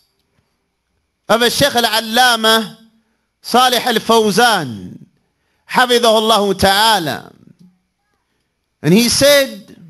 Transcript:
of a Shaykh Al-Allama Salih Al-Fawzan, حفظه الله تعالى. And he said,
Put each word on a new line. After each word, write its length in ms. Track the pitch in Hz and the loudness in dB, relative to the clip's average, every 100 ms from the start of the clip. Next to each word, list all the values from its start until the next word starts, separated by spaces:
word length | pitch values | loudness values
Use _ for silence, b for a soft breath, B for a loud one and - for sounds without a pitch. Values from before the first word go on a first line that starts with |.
| _ _ _ _ _ _ _ _ _ _ _ _ - | _ _ _ _ _ _ _ _ _ _ _ _ -4
of 140 | 220 | 0
a 80 | 240 | 0
Shaykh 260 | - 277 240 | 0 -2 0
Al-Allama 1000 | 226 220 226 233 254 226 220 220 202 - _ _ _ _ _ _ | -2 -4 -4 0 2 2 0 0 -2 -12 _ _ _ _ _ _
Salih 400 | - 240 254 240 | -2 0 2 0
Al-Fawzan, 1200 | 254 226 - 226 214 185 240 202 139 104 92 - - _ _ _ _ _ _ - | -2 -4 0 0 2 2 2 0 -4 -12 -16 -20 -20 _ _ _ _ _ _ -2
حفظه 420 | 254 240 233 220 | 0 2 2 2
الله 360 | 220 220 202 | 2 0 0
تعالى. 760 | 185 190 196 226 208 156 110 50 50 _ _ _ _ _ _ _ _ _ _ _ _ _ _ | 0 0 2 0 0 -2 -8 -12 _ _ _ _ _ _ _ _ _ _ _ _ _ _ _
And 100 | 147 | 2
he 160 | 196 240 | 2 2
said, 640 | - 277 285 262 208 - - 165 | 0 2 2 0 -8 -20 -20 -20